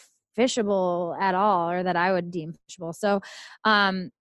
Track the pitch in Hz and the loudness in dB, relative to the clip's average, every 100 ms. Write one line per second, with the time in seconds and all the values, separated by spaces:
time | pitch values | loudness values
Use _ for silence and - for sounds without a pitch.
0 | - _ _ - 247 247 202 196 185 175 | -4 _ _ 0 0 0 0 0 2 0
1 | 175 143 196 180 208 185 170 180 180 170 | -2 -2 0 2 4 2 2 0 0 0
2 | 175 190 175 175 156 165 - - 170 170 | 2 0 -2 -6 -8 -12 -18 -12 -12 -4
3 | 208 202 - - - - 220 208 202 190 | -2 -2 -4 -14 -20 -4 2 4 2 0
4 | 180 - | -6 -14